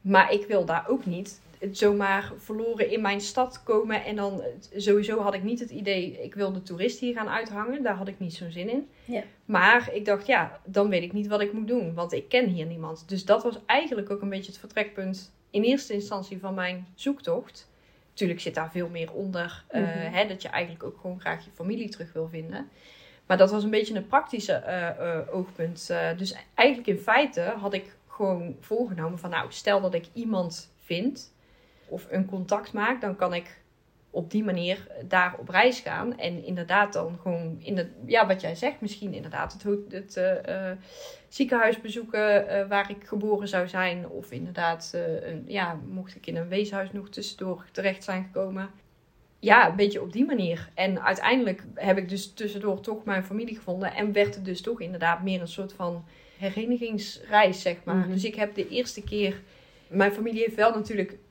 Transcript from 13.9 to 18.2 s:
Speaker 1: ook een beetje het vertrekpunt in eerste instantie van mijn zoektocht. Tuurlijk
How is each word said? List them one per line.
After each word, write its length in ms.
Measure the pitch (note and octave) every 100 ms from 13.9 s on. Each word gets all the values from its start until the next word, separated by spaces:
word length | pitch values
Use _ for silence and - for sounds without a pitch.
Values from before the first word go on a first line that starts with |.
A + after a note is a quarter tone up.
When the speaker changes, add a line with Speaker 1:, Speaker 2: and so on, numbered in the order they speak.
| A3 G3+
Speaker 1:
ook 120 | G3+
een 60 | G3+
beetje 220 | G3 F#3+
het 100 | -
vertrekpunt 720 | - - G#3 - F#3+ F#3+ - _ _
in 120 | G3+
eerste 300 | A3+ C#4 -
instantie 460 | G#3 G3+ G3+ F#3+ F#3+
van 160 | F#3+
mijn 320 | F#3+ F3+ F3+ F#3
zoektocht. 760 | - C#4 C#4 - A#3 - - - _ _ _ _
Tuurlijk 280 | -